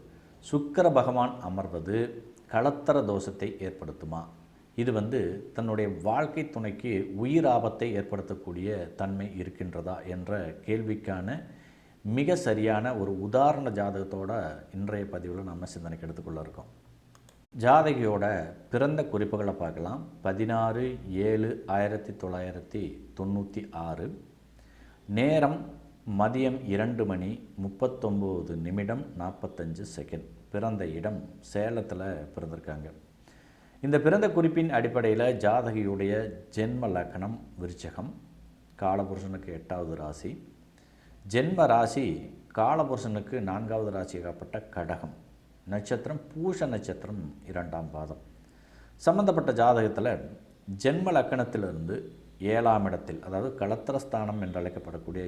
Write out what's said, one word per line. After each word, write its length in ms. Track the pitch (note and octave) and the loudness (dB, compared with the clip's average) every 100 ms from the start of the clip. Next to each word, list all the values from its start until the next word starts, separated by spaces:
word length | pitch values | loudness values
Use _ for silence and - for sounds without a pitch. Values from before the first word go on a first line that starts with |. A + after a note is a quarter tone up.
| - - - - - | -20 -20 -20 -20 -2
சுக்கிர 420 | D3 C#3+ F#3 F3 | -2 0 4 6
பகவான் 420 | C3+ B2+ B2 B2 - | 6 4 4 2 -2
அமர்வது 580 | F2+ F#2 F2 E2+ D#2+ G#2+ A#2+ - - - - | -6 -6 -4 -6 -2 0 0 -6 -16 -20 -4
களத்திர 500 | A2+ C3 C#3+ - C#3+ G2+ | 2 2 2 2 2 2
தோஷத்தை 460 | G2 F#2+ - G2+ G2 | 0 -2 -4 -6 -6
ஏற்படுத்துமா? 640 | F#2 E2 D#2+ - D#2 E2 E2 - - - - - | -8 -8 -10 -10 -8 -8 -10 -16 -20 -20 -10 -2
இது 140 | A#2+ | 0
வந்து 260 | A2 G#2+ B2+ F2 F#2+ - | 2 2 0 0 -4 -8
தன்னுடைய 380 | - A2+ G#2+ G#2 G2 | -4 -2 0 0 0
வாழ்க்கை 420 | F#2+ B2 D#3 D#3+ D3+ | 0 2 0 -2 -6
துணைக்கு 460 | A#2+ G#2+ G#2 B2 G2 - F#2+ | -4 -6 -4 -2 -2 -2 -2
உயிர் 300 | B2 D#3+ C#3+ | 2 4 6
ஆபத்தை 400 | A#2+ A2+ - A#2+ | 4 2 -2 -2
ஏற்படுத்தக்கூடிய 840 | G2+ G2 G2+ - G#2 - F2 G2 G2+ E2+ - | -2 -2 -4 -6 -8 -8 -6 -4 -4 -6 -6
தன்மை 320 | G2 G2 G2+ F#2 | -4 -4 -4 -6
இருக்கின்றதா 600 | F2+ - F2+ E2+ E2+ F2+ F2+ | -8 -6 -8 -6 -6 -6 -6
என்ற 260 | F2+ F2+ G#2 E2 D#2+ | -8 -4 -4 -4 -8
கேள்விக்கான 760 | - A2 A2 G#2+ - F#2 F#2+ D#3 - - - - - - G#2 | -2 -2 0 -4 -4 -4 -4 -6 -8 -18 -20 -20 -20 -10 -2
மிக 300 | A#2+ C#3+ F3+ | 0 2 2
சரியான 560 | - G#2+ A2 A2 B2 A#2 | 2 2 4 2 2 -2
ஒரு 160 | G2 F#2+ | -2 -2
உதாரண 500 | G#2 B2+ C#3+ C#3+ C3 | 2 6 6 4 0
ஜாதகத்தோட 640 | G2+ G2+ G2 F#2+ F#2+ F#2+ A2+ E2 D#2 - | -2 -2 -2 -4 -6 -4 -4 -4 -8 -10
இன்றைய 340 | G2 G2 G#2 G2 | -6 -4 -4 -4
பதிவுல 380 | F2+ F2 F2+ F#2+ | -6 -6 -6 -8
நம்ம 220 | E2+ F2 | -8 -8
சிந்தனைக்கு 340 | - E2 E2 D#2+ | -8 -8 -8 -8
எடுத்துக்கொள்ள 360 | D#2+ E2 D#2+ | -8 -8 -8
இருக்கோம். 260 | D#2 - - - - - - - - - _ - | -8 -12 -18 -20 -20 -20 -20 -20 -20 -20 _ 2
ஜாதகியோட 680 | A#2 D3 D#3 C3 A2 G#2 G2+ G2 E2 - - | 8 8 8 4 2 2 2 0 -2 -10 -2
பிறந்த 340 | A#2+ C#3+ D#3 C#3+ | 2 2 2 0
குறிப்புகளை 500 | G#2 G#2 G#2 G2+ F#2 | 0 0 0 -2 -2
பார்க்கலாம். 480 | E2+ E2 E2+ C3 - - | -4 -4 -6 -6 -10 -6
பதினாறு 640 | F#2+ F#2+ A2 A2+ A2+ A2+ B2+ B2+ F#2+ F#2 | -2 0 0 2 2 0 -2 -4 -4 0
ஏழு 260 | G#2 A2 A2 - - | 4 4 2 -2 0
ஆயிரத்தி 460 | G2 G2+ G#2+ - | 2 2 0 -6
தொள்ளாயிரத்தி 680 | G#2 F#2 F2+ F2+ F2 - G#2+ F2+ - - - | -8 -6 -4 -6 -8 -8 -6 -6 -8 -14 -6
தொண்ணூற்றி 480 | F#2+ G2+ G2 - - E2+ E2 | -2 -2 -2 -6 -8 -8 -6
ஆறு. 200 | E2 A2 - - - - - - - - - - | -4 -6 -8 -16 -20 -20 -20 -20 -20 -20 -16 -4
நேரம் 500 | G#2 C#3 D#3 C#3+ E3 - - - - - G2+ | 2 4 6 4 2 -6 -14 -20 -14 -4 2
மதியம் 460 | A2 B2+ C3 C3 A#2 | 2 4 0 0 0
இரண்டு 380 | G2 A2+ A#2 G2+ | 0 2 0 0
மணி 260 | F2+ F#2 A#2 - - | 0 -2 -6 -10 -6
முப்பத்தொம்போது 960 | G2 G2 B2+ B2+ A2 G2+ G2 F2+ E2 E2 | -6 0 -2 0 0 0 0 -2 -4 -4
நிமிடம் 440 | E2+ G2 G2+ A#2+ D3+ - | -4 -2 -2 -4 -6 -6
நாற்பத்தஞ்சு 720 | F2 - - - - - - | -8 -6 -10 -6 -6 -6 -8
செகண்ட். 400 | - D2 D#2+ - - - | -10 -8 -10 -10 -18 -8
பிறந்த 320 | G2+ A2+ G#2 F2 D#2+ | -4 -2 -2 -2 -2
இடம் 240 | G#2 G#2 - - - | -4 -4 -8 -16 -6
சேலத்துல 680 | G2+ A2 A#2 - F2+ F#2+ E2 D2+ | -2 0 0 -4 -4 -6 -6 -8
பிறந்திருக்காங்க. 560 | - E2 D#2+ D#2+ D2+ D#2 D#2 - - - - - - - - | -10 -10 -8 -8 -8 -10 -14 -20 -20 -20 -20 -20 -20 -20 -6
இந்த 140 | C#3 C#3+ | 4 6
பிறந்த 280 | D3 G3 G#3 | 6 6 6
குறிப்பின் 440 | E3+ E3 D#3+ E3 B2 | 6 4 6 4 4
அடிப்படையில 480 | A#2 A#2+ A#2 A2 A#2+ A#2 | 2 4 4 6 4 4
ஜாதகியுடைய 760 | G#2 A#2+ A#2 A2 G2+ G2 G2 G#2 A2 F2+ - | 4 4 2 0 0 2 2 2 -2 -6 -8
ஜென்ம 380 | - A2 B2+ A#2 | -2 0 0 0
லக்னம் 480 | F2+ - F#2 G2+ A2+ - - | 0 -2 -4 -6 -6 -10 -8
விருச்சகம், 520 | F2 F2 E2+ - A2+ - - - - - - - | -8 -8 -10 -8 -10 -10 -18 -20 -20 -20 -20 -2
காலபுருஷனுக்கு 720 | F#2+ G2 G2 F#2+ G2 F#2+ - | 0 2 0 -4 -6 -8 -8
எட்டாவது 420 | D#2+ - F2+ E2 D#2+ | -10 -6 -4 -4 -6
ராசி. 360 | D2+ D2+ G2+ D#3 - - - _ - - - - G2 | -8 -8 -10 -10 -14 -20 -20 _ -20 -20 -20 -18 -2
ஜென்ம 340 | A2+ D3+ F#3 D3 | 2 4 6 6
ராசி 400 | A#2 A#2 C#3 C3 - - - - | 8 6 2 0 -2 -6 -16 -6
காலபுருஷனுக்கு 800 | - A2+ D#3 C#3+ B2+ A#2+ G#2 - B2+ | 2 4 4 2 0 -2 -4 -4 -4
நான்காவது 500 | G2 G2 A2+ A2 G#2+ | -2 -2 -2 -2 -2
ராசியாகப்பட்ட 720 | F#2+ F2+ F2+ F2 E2+ - G#2+ - | -2 -4 -6 -8 -8 -8 -10 -8
கடகம், 440 | F2 E2+ E2 D#2+ - - - - - - | -6 -4 -4 -8 -12 -20 -20 -20 -18 -6
நட்சத்திரம் 540 | G2+ G2+ B2 - D3+ - | -4 -2 -2 -2 -6 -8
பூஷ 400 | D#3 F3+ F3+ D3+ | -4 -2 0 -2
நட்சத்திரம், 540 | A2 F#2+ F2+ - G#2 D2+ - - | -2 -4 -8 -8 -8 -8 -10 -8
இரண்டாம் 440 | F2+ E2 E2 D#2 | -6 -6 -6 -6
பாதம். 320 | D2+ D2+ D#2 - - - - - - - - | -8 -8 -10 -16 -20 -20 -20 -20 -20 -20 -2
சம்பந்தப்பட்ட 520 | - F#3 G3 E3 C3+ | 4 6 6 4 4
ஜாதகத்துல 640 | A2+ A#2 A#2+ A2 - A#2 E2+ D2+ - - - - G2 | 6 8 8 6 2 0 0 -4 -14 -20 -18 -10 0
ஜென்ம 300 | C3 E3 F#3 D#3 | 2 4 4 4
லக்கணத்திலிருந்து 800 | - B2+ A#2+ G#2+ F#2+ D#2+ E2 G#2 - - - - G2 | 4 2 0 0 -2 -4 -4 -4 -6 -14 -20 -4 2
ஏழாம் 400 | A2+ A#2 A2 G2 | 4 6 6 4
இடத்தில், 320 | F2 - E2 | -2 -4 -10
அதாவது 300 | - F#2+ B2+ - | -4 -4 -2 -2
களத்திரஸ்தானம் 840 | G2+ A2 - C3+ - A2+ G#2 G#2+ | -2 -2 -2 -4 -2 -2 -2 -4
என்று 200 | F#2 F2+ | -4 -4
அழைக்கப்படக்கூடிய 640 | F2 F#2 F2 E2 E2 F2+ | -4 -6 -10 -10 -8 -6